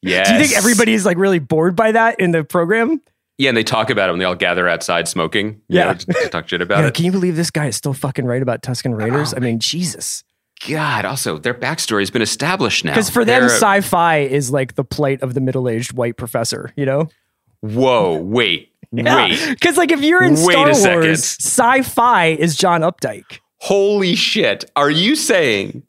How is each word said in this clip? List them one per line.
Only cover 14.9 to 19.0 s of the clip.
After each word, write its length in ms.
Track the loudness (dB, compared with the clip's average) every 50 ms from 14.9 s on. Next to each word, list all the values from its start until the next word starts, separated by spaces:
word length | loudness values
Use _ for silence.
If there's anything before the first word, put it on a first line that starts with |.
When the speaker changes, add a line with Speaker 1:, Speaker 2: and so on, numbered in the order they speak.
| -4 -2 -2 -2 -2 -2 -4
Speaker 2:
of 100 | -4 -2
the 80 | -2
middle-aged 520 | -2 -2 -2 -2 -2 -2 -2 -4 -6 -6 -4
white 240 | -4 -4 -4 -4 -6
professor, 540 | -10 -6 -4 -4 -4 -4 -6 -8 -10 -12 _
you 100 | -4 -2
know? 220 | -2 0 -2 -2 -4 _ _ _ _ _ _ _ _ _ _
Speaker 1:
Whoa, 520 | -10 -6 0 2 2 4 4 4 2 2 0 -2
wait, 560 | -2 -2 0 0 2 2 0 -2 -6 _ _ _ -20 _
Speaker 2:
Yeah. 240 | -6 -2